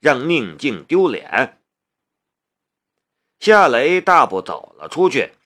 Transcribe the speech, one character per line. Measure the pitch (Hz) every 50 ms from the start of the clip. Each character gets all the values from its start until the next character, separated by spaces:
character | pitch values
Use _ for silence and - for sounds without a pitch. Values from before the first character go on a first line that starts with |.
让 | - 151 139 123 131 165
宁 | 170 151 113 90 78
静 | - - 143 110 82 69
丢 | - 156 190 190
脸。 | 160 107 - - - 85 107 113 110 _ _ _ _ _ _ _ _ _ _ _ _ _ _ _ _ _ _ _ _ _ _ _ _ _ _ _ _ _ _ _ _ _ _ _ _ _ _
夏 | - 208 214 208 185 143
雷 | 120 117 135 160 180 185
大 | 175 190 180 160 127
步 | 98 92 92
走 | 90 - 82 - - - _ -
了 | 76 80
出 | - 156 185 185
去。 | 180 135 85 - _ _ _